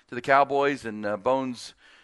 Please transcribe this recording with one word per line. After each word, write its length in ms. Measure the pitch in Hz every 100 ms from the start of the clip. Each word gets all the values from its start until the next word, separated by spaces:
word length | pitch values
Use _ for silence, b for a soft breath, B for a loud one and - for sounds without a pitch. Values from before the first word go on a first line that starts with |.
| b
to 60 |
the 60 | 123
Cowboys 640 | 139 139 139 139 139 135
and, 200 | 113 107
uh, 120 | 104 104
Bones, 580 | 120 131 131 113 - - b b